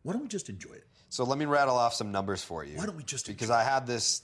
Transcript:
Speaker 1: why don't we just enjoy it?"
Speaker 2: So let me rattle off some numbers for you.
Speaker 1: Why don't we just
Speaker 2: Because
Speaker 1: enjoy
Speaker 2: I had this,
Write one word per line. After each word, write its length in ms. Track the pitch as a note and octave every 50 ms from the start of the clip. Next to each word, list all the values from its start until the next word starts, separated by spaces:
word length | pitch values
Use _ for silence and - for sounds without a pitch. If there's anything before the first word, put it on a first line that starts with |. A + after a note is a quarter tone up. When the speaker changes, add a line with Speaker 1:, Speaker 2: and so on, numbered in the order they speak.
| -
Speaker 1:
why 100 | D3+ G3
don't 80 | B3+
we 60 | D4+
just 220 | A#3 G#3 F#3 - -
enjoy 240 | G2 F2+ - - -
it?" 100 | - - _ _ _ _ _
Speaker 2:
So 140 | - - B2
let 140 | B2 C3+
me 80 | C#3+ D3+
rattle 300 | D3 D3 C#3+ C#3 C3+ B2
off 160 | B2 A#2+ A#2+ A#2+
some 180 | - A2+ G#2
numbers 320 | G2+ G2 G2 G2+ G2 F2 -
for 200 | - E2+ D#2+ D2
you. 120 | C#2+ D2+
Speaker 1:
Why 80 | D3+ F#3+
don't 120 | G#3 F3
we 60 | D#3 C#3+
just 240 | - C#3+ B2 -
Speaker 2:
Because 220 | - - - A#2 A2
Speaker 1:
enjoy 100 | A#2+ A#2
Speaker 2:
I 40 | A2+
had 240 | C3+ C3+ C3+ B2+
this, 340 | A#2+ A#2+ A2+ - - - -